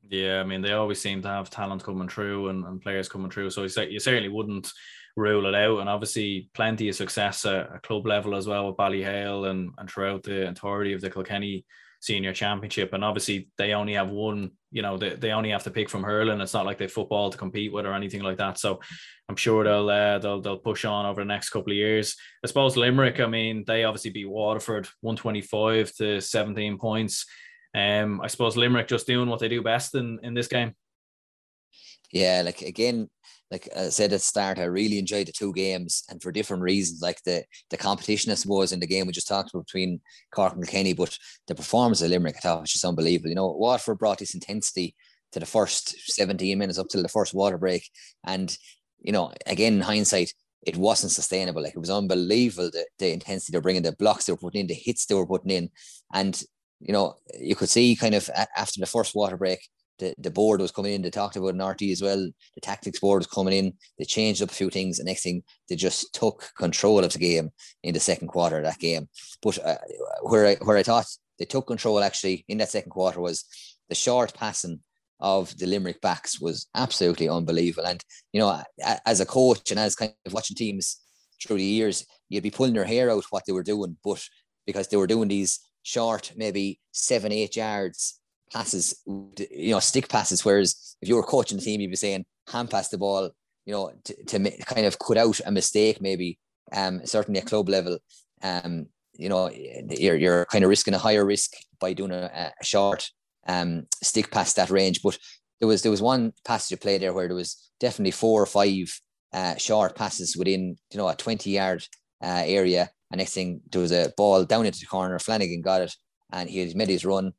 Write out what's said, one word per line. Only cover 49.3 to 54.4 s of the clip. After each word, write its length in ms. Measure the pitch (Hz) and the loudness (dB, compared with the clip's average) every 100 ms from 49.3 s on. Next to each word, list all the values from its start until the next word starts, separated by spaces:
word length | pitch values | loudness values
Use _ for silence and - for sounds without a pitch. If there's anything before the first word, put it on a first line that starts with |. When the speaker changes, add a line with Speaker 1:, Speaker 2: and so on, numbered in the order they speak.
| - - | -8 -6
Speaker 2:
again, 280 | 92 113 | 2 4
in 80 | 104 | 4
hindsight, 520 | 90 107 104 98 87 - _ _ - | 4 2 2 2 0 -4 _ _ -6
it 120 | 85 | 0
wasn't 340 | 98 113 95 | 2 2 0
sustainable. 500 | - - 95 92 80 | -2 0 -2 -2 -4
Like, 140 | 73 90 | -6 -6
it 40 | |
was 120 | 82 | -2
unbelievable, 800 | 101 98 92 90 110 123 90 87 | -2 2 2 4 4 4 2 -4
the, 140 | 80 85 _ | -4 -8 _
the 160 | 95 | -2
intensity 380 | 85 - 95 - | -2 -4 -8 -2
they 80 | - | 0
were 20 | |
bringing, 220 | 87 92 | 2 2
the 80 | 82 | 0
blocks 340 | 73 107 - - | 2 2 2 0
they 80 | |
were 40 | |
putting 240 | 85 | -2